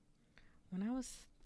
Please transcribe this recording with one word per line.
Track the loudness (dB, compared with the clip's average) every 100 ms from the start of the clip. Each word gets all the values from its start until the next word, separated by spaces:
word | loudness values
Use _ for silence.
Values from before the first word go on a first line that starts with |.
| -20 -20 -20 -20 -20 -20 -6
When | 0
I | 4
was | 4 0 -6 -12 -16